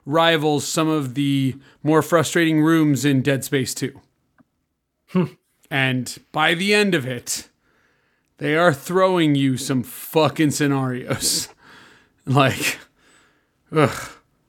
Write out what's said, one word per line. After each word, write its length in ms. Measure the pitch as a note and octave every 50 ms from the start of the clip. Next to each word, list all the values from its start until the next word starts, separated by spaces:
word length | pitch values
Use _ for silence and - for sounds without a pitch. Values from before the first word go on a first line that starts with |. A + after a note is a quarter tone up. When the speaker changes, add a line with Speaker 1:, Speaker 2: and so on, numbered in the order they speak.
| -
Speaker 1:
rivals 600 | C#3 C#3 E3 E3 E3 E3 D#3+ C#3+ D#3 D3 C#3 -
some 220 | - - E3 D#3+ D#3+
of 280 | D#3 D#3 C#3+ B2+ A#2+
the 400 | C#3 C#3+ C#3 C#3 C#3 C3+ C3 B2 - - - _ _ -
more 180 | C#3+ D#3 D#3
frustrating 600 | D3 - F3 E3 C#3+ - - F3+ E3 D#3+ D#3 D#3
rooms 420 | D3+ D#3+ E3 E3 D#3+ D3+ D3 C3 A#2+
in 180 | D3 C#3 C3
Dead 220 | B2 D3 C#3 C3 -
Space 300 | - D3 C#3 B2+ - -
two. 260 | - C#3+ B2+ - - - _ _ _ _ _ _ _ _ _ _ _ _ _ _ _ _ _ _ _ _ _
Speaker 2:
Hmm. 140 | - F#3 E3+ - - _ _ _ _ _ _ -
Speaker 1:
And 480 | D#3+ C#3 C3+ C3 C3 B2+ A#2+ - - - - _
by 220 | - D3+ D#3 D#3+ F3
the 200 | E3+ F#3+ G3+ G#3
end 220 | G#3 G#3 G3+ F3+
of 100 | D#3+ B2
it, 440 | B2+ B2 B2 - - - - - - _ _ _ _ _ _ _ _ _ _ _ _ _ _ _ _ _ -
they 180 | D3 D3 D3+
are 180 | D#3+ F3 F3+ C#3+
throwing 640 | C3 - - F3 F#3 F#3+ F#3+ F#3 F3 E3 D3+ C#3+
you 220 | C#3 C#3 C3+ C3 B2
some 260 | C3 - C#3 B2+ A2+
fucking 680 | - - - - - - D#3+ D#3 C#3 C3 - D#3+ D3
scenarios. 960 | C3 - D3+ C#3+ C#3 C3+ C3 C3 B2+ B2 - - C3+ G2+ - - - - - - -
<laughs> 40 | _ _ - - - - - - _ _ _ _ _ - -
Like, 480 | B2+ C#3+ C#3 C3 G#2 - - - - - - - _ _ _ _ _ _ _ _ _ _ _ _ _ _ _ -
ugh, 380 | D#3+ D#3 D3+ A2+ - - - - - - _ _ _ _ _